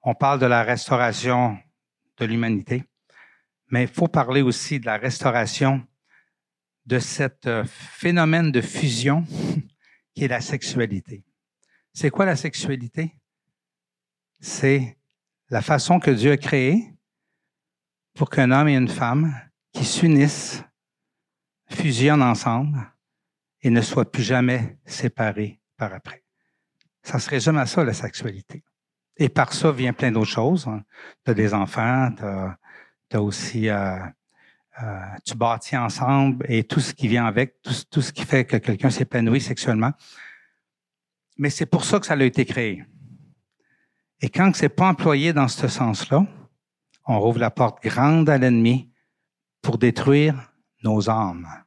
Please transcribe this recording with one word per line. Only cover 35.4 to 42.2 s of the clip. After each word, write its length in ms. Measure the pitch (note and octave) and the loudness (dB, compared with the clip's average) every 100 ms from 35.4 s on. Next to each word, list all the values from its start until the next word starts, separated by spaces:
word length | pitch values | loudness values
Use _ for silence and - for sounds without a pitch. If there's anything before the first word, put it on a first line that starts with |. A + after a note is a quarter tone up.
| A#2 A#2 - C3+ | -2 -2 -4 -4
ensemble 680 | A#2 - B2+ C#3 C3+ B2 - | -4 -2 0 4 2 0 -2
et 140 | A2+ | -2
tout 160 | A2 - | 0 -2
ce 140 | C3 | -2
qui 140 | - A2 | -4 0
vient 180 | A#2+ A#2 | 2 2
avec, 360 | G#2 B2+ _ | 0 -2 _
tout, 120 | - - - | -6 -6 -2
tout 100 | - | -4
ce 100 | B2+ | -4
qui 140 | - - | -6 0
fait 200 | C3+ B2 | 0 2
que 120 | A2+ | -2
quelqu'un 320 | - G#2 C3 | -2 0 0
s'épanouit 500 | - B2+ B2 A2+ C3 | 0 -2 0 2 2
sexuellement. 520 | A#2 B2+ - A2 A#2 D3 - - - - _ _ _ _ _ _ _ _ _ - | 0 -6 -2 0 0 -2 -14 -20 -20 -20 _ _ _ _ _ _ _ _ _ -4
Mais 140 | C#3+ | -4
c'est 160 | - E3 | -2 -2
pour 160 | E3+ | -2
ça 160 | - G3+ | 2 0
que 80 | - | 0
ça 80 | |
a 80 | D3 | 2